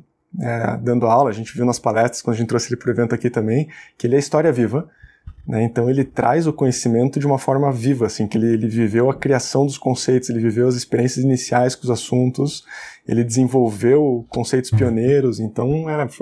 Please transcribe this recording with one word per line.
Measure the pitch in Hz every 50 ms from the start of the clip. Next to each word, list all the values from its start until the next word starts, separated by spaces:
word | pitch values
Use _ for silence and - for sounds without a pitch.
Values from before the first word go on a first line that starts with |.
| - _ _ _ _ _ - 185
é, | - 120 117 117 113 - -
dando | 123 120 120 120 123 120
aula, | 113 117 131 143 120
a | 101
gente | 110 113 - -
viu | 120 123
nas | 123 120
palestras, | - - 117 107 113 117 123 - -
quando | - 120 113
a |
gente | 110 117
trouxe | 110 120 117 - -
ele | 120
pro | - - 127
evento | 113 117 120 113 120
aqui | 113 - 120
também, | - 117 107 110 117 143 156 156 - - - - _
que | - -
ele | 120 131
é | 143
história | 139 - - 156 156 165
viva, | 131 120 113 101 120 156 175 - _ _ - - _ _ - - - - -
né, | - 117 110 113
então | 117 - 120 117 123
ele | 135 139 131
traz | - - - - 120 139 170 165
o | 156
conhecimento | 151 - 139 131 123 - - 120 113 117 123 131 - 147
de | 139
uma | 147 139
forma | 127 - 143 135 135 143 139
viva, | 131 117 113 139 139 120 113
assim, | 101 - - 110
que | 101 -
ele, | 110 110
ele | 117 113 107 110
viveu | 110 110 117 113 101 107 117 123 135
a | 131
criação | - - 139 135 123 - - - 135 143
dos | 143 135
conceitos, | - - 131 123 - - - 131 127 127 -
ele | 117 113
viveu | 113 113 101 120 123 127
as | 123
experiências | 123 - - 117 117 120 123 - 131 131
iniciais | 135 127 127 - - 120 120 123 131 131
com | - -
os | 123
assuntos, | 117 110 - - - 127 127 127 127 139 139 156 - - - - - - - - - - _
ele | - - 117 120
desenvolveu | 117 113 131 131 120 131 131 120 113 104 95 117 120 135 151 151 139 123 117 113
conceitos | - - 120 117 - 135 127 127 -
pioneiros, | 113 110 - 123 113 113 117 131 143 143 131 123 107 107
então | 113 107 - - 120 131 151 160 160 156
era, | 151 151 143 127 - -